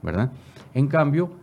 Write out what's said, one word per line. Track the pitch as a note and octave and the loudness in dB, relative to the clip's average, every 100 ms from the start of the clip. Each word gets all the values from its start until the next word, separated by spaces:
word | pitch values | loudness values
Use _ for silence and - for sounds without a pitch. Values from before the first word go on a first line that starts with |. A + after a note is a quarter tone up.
¿verdad? | E2+ F2 B2+ - - - - | -4 -2 -2 -4 -20 -20 -8
En | B2+ C#3+ | -2 2
cambio, | D#3+ D3 D3+ F3 - | 2 2 2 -2 -6